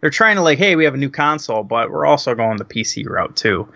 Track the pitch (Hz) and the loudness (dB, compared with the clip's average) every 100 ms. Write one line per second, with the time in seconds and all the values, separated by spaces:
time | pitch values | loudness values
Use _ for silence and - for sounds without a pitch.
0 | 156 - 220 202 165 143 196 170 156 135 | -4 2 2 4 2 4 2 4 2 0
1 | 139 139 147 151 - 110 101 113 110 151 | -6 -2 0 0 -2 -4 -2 -2 -2 0
2 | 147 147 - 117 113 107 101 117 107 - | 2 2 2 -2 -2 -2 -6 -6 -6 -6
3 | - 95 85 - 113 92 104 | -6 -4 -4 -2 0 0 -4